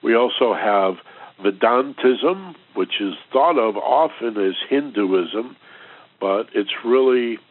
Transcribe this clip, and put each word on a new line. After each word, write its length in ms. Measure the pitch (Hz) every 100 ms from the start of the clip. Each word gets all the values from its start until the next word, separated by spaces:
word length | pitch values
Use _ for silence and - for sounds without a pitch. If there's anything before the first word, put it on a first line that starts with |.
We 120 | -
also 400 | 117 123 - 123
have 420 | 90 104 101 95 90 - - - _
Vedantism, 1080 | 98 95 113 120 139 135 143 120 135 190 190 160 _
which 260 | 107 92 -
is 140 | 101 - -
thought 260 | 131 160 156
of 180 | 110 104
often 640 | - 131 156 - 117 107
as 160 | 95 90 -
Hinduism, 880 | 139 143 104 98 95 82 104 123 - - - - - - _
but 260 | 98 98 113
it's 160 | - 101 -
really 540 | 117 127 131 127 120 113 _